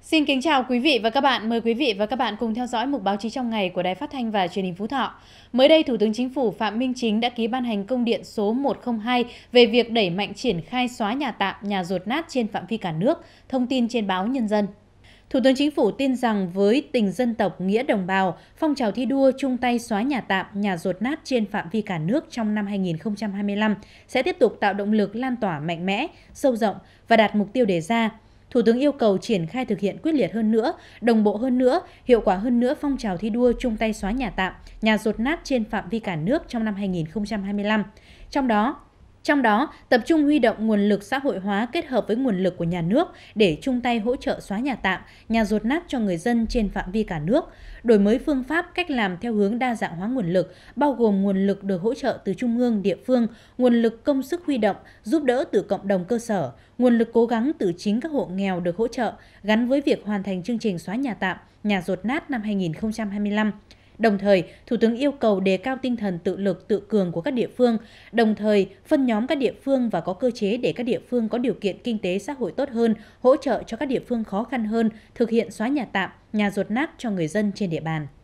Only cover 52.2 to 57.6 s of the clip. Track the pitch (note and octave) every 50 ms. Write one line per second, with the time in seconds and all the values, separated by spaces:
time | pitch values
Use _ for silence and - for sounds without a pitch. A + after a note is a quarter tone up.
52.2 | - G#3 F#3+ E3+ - B3 A3+ A#3 B3 B3 A#3 G#3 F3+ G3 F3+ - - - B3+ B3
53.2 | A#3 G#3+ - - - - _ - B3 B3 A#3+ A#3 A#3 A3+ A3+ - - - D4 C4+
54.2 | C4 - - E4+ - - C#4+ B3+ G#3+ G#3 F#3 - - - - - _ G#3+ A#3 E4
55.2 | D4 B3 A#3+ B3+ E4 E4+ - G#3+ E3+ - G3 F#3+ - G3 G3+ F#3 F3+ E3+ A#3+ A#3
56.2 | A3 - G#3+ F#3+ D#3 B2 A#2+ - - _ _ _ B3 B3 A#3+ A3+ A3+ A3+ - A#3
57.2 | A#3 A#3 B3+ A3+ A3+ C#4 E4 -